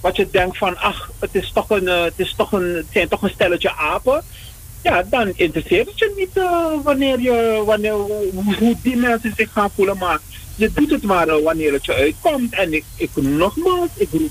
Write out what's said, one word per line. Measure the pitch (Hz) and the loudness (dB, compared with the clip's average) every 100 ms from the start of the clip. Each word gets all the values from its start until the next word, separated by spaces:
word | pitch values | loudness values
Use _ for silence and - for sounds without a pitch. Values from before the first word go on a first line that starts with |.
wat | 180 185 | 0 0
je | 190 | 0
denkt | 190 180 - | 2 0 0
van, | 196 180 | -4 0
ach, | 208 - - - | -4 -4 -10 -8
het | 202 196 | -4 -2
is | - | -2
toch | 226 196 | -4 0
een, | 208 185 | 0 2
eh, | 175 | 0
het | 170 - | 0 -2
is | 180 - | -6 -2
toch | 214 | -2
een, | 202 175 170 | 0 0 -4
het | 156 | -2
zijn | 208 170 | -2 0
toch | 208 | 0
een | 196 | -2
stelletje | - 190 175 - - | 0 0 2 -2 -2
apen. | 151 180 - 285 - - - - - - | -4 -2 0 0 -2 -18 -18 -18 -20 -4
Ja, | 359 185 185 | 0 0 0
dan | 254 208 175 | 0 0 0
interesseert | 175 165 - 185 254 | 0 0 0 2 2
het | - | 0
je | 440 392 | -2 0
niet, | 381 | -2
eh, | 392 370 339 330 311 | 0 2 2 0 0
wanneer | 277 269 269 254 | 0 2 2 2
je, | 254 233 226 220 214 | 2 2 2 0 2
wanneer, | 214 214 | 2 2
hoe, | 214 202 208 202 185 202 185 | -2 -2 -2 -2 -2 -2 2
hoe | 226 233 | 2 2
die | 247 247 | 0 2
mensen | 247 226 226 202 | 2 2 -2 -2
zich | 214 | -2
gaan | - 202 - | 0 0 2
voelen, | 196 190 | 0 2
maar | 180 156 - - - - | -2 -2 -4 -18 -14 -2
je | 214 | 0
doet | - 302 | 2 2
het | 294 | 2
maar, | 202 185 160 | 2 2 4
eh, | 156 | 4
wanneer | 156 165 156 | 2 2 2
het | 139 - | 0 0
je | |
uitkomt. | 127 143 - 349 285 240 | 2 2 2 0 0 -2
En | 185 180 | -2 0
ik, | 156 - - | -2 -6 -6
ik, | 170 - | -4 0
nogmaals, | 135 147 175 - 349 359 349 - | 0 2 2 2 0 2 0 -2
ik | 196 | -2
roep | 156 156 | 0 -2